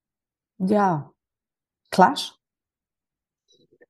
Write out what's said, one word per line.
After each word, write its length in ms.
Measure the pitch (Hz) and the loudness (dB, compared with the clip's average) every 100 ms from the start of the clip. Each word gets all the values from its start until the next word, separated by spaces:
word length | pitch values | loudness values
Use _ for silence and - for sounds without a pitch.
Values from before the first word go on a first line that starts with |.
| _ _ _ _ _ - 190 | _ _ _ _ _ -10 -4
yeah, 360 | 208 196 156 135 _ _ _ _ _ _ _ _ | 0 0 -4 -8 _ _ _ _ _ _ _ _
clash? 400 | - 185 294 - - _ _ _ _ _ _ _ _ _ _ _ _ _ _ | 2 4 2 -10 -16 _ _ _ _ _ _ _ _ _ _ _ _ _ _